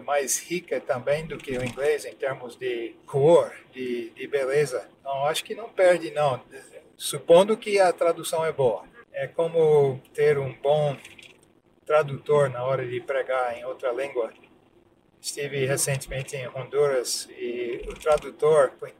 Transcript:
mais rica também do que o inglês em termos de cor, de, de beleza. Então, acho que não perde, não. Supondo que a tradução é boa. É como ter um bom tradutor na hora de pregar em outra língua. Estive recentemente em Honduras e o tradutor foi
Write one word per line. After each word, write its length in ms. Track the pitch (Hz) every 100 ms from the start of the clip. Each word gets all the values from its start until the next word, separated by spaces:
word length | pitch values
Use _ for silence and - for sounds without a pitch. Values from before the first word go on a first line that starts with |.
mais 340 | 120 143 131 -
rica 400 | - 175 - 131
também 440 | - 131 139 147 160
do 120 | 139
que 180 | - 123
o 80 |
inglês 400 | 123 123 143 147
em 100 | 123
termos 420 | - 135 135 123 -
de 380 | 127 120 113 - -
cor, 440 | 139 147 165 117 - -
de, 380 | 127 127 120 113
de 160 | - 127
beleza. 600 | 139 131 143 147 120 - _
Então, 240 | 139 139
acho 180 | 143 160
que 120 | -
não 120 | 208 226
perde, 440 | - 185 175 160
não. 340 | 147 147 120 - - - - -
Supondo 640 | - - 143 - 170 202 220
que 240 | 214 196
a 100 | 185
tradução 540 | 165 175 165 - 165
é 80 | 160
boa. 320 | 143 127 101 - - _
É 160 | 139 135
como 720 | - 165 165 156 151 139 131 -
ter 240 | - 147 139
um 160 | 135
bom 420 | - 139 151 147 131 - - - _ _ _ _ _ -
tradutor 640 | 151 147 127 - 147 139
na 120 | 123
hora 240 | 127 131 123
de 140 | 123
pregar 560 | 117 135 123 131 123 120
em 80 |
outra 280 | 123 127 131
língua. 380 | 123 139 127 110 - _ _ _ _ _ _ _ _
Estive 460 | - - 143 139
recentemente 720 | 131 139 - 135 - 135 131 139
em 100 | 123
Honduras 800 | 135 120 139 143 131 113 - -
e 520 | 127 123 120 120 123 -
o 60 |
tradutor 800 | - 160 151 139 - 151 156 127 -
foi 140 | - -